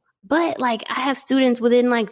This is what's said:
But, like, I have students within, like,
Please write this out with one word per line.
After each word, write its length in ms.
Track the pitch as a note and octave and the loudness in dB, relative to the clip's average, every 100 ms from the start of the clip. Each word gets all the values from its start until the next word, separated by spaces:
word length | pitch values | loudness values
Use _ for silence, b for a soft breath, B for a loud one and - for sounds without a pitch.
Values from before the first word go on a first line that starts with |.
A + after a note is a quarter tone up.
| _ _ - | _ _ -4
But, 300 | D4+ E4+ - | -2 -2 -2
like, 240 | B3 A3+ - | -4 -4 -6
I 140 | B3+ | -6
have 160 | C4 C4 | -4 -4
students 420 | - C4+ B3+ A#3 | -2 2 2 2
within, 280 | A#3 A#3+ B3 | 2 4 4
like, 220 | A#3 G#3 | 0 -2